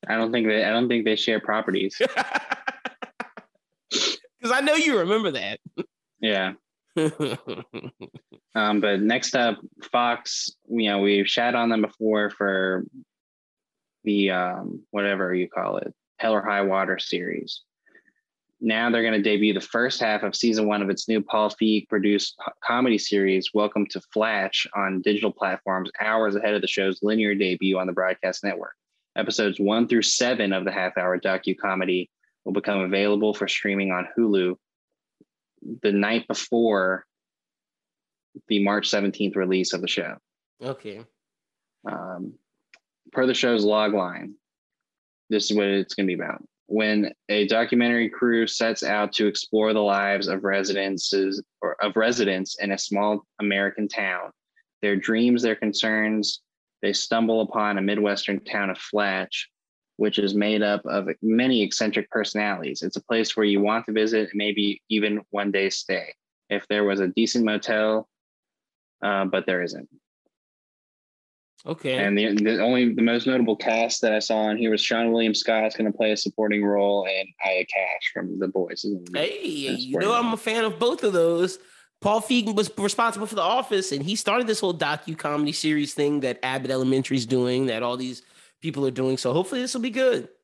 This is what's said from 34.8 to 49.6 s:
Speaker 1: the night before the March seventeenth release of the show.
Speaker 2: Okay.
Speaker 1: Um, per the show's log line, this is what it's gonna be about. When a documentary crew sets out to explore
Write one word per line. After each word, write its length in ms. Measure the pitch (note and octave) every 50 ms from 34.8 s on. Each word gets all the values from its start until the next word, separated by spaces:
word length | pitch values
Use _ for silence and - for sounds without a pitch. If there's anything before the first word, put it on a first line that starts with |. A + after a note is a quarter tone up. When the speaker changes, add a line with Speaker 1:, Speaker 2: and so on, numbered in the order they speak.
| _ _ _ _ _ _ _ _ - _ _ _ _ _ _ _ - - A3+ B2+ -
Speaker 1:
the 80 | G#2 G2+
night 340 | G2+ G2+ G#2 A2+ A#2 -
before 760 | _ C#3 - - - - A#2 A#2 A2+ G#2+ G2 F#2 F#2 F#2 F#2 - _ _ _ _ _ _ _ _ _ _ _ _ _ _ _ _ _ _ _ _ _ _ _ _ _ _ G2+ _
the 160 | _ A2 G#2 G2+
March 260 | G2+ G2+ G#2 G2+ -
seventeenth 460 | - G#2 G2+ G2+ F#2+ - G#2+ G2 -
release 380 | G2 F#2+ F2+ F#2 F#2 F#2 - -
of 80 | G2
the 80 | F#2 -
show. 260 | - - F2 D#2+ - - _ _ _ _ _ _ _ _ A#2+
Speaker 2:
Okay. 420 | B2+ C3+ - - A2 G2+ G#2 A#2 _ _ _ _ _ _ _ _ _ _ _ _ _ _ _ _
Speaker 1:
Um, 500 | - G2 - F2 F#2 F#2 F2 F2+ - - _ _ _ _ _ _ _ - - _ _ _ _ _ -
per 160 | - - B2+
the 80 | B2+ B2+
show's 300 | - - B2+ A#2+ A2 G#2
log 280 | G#2 G#2+ G#2+ G#2+ G#2 G#2
line, 420 | G2+ F#2 F2+ F2+ E2 E2 G2 G2+ _ _ _ _ _ _ _ _ _ _ _ _ _ _ _ _ _ _ _
this 200 | A2 G#2+ G2 -
is 60 | G#2+
what 100 | G#2 G2+
it's 280 | G2+ G2 G2 F#2+ - -
gonna 100 | - G2+
be 80 | F#2+ F2+
about. 260 | E2 E2 D#2+ - - - - _ _ _
When 460 | _ G#2 G#2+ A2 G#2+ G#2+ G#2 G#2 - - _ _ _
a 200 | G#2 G#2 G#2 G2
documentary 600 | A2+ A2 A#2+ A#2 - A#2+ A#2+ A#2+ A#2+ A#2+ A#2 G#2+
crew 380 | - - - A#2+ A#2 A#2 A2+
sets 380 | G#2 - - A#2+ A2+ A2 - -
out 280 | - G2+ G#2 G#2 G#2 -
to 120 | - A2
explore 460 | G#2 F#2+ - - - - A2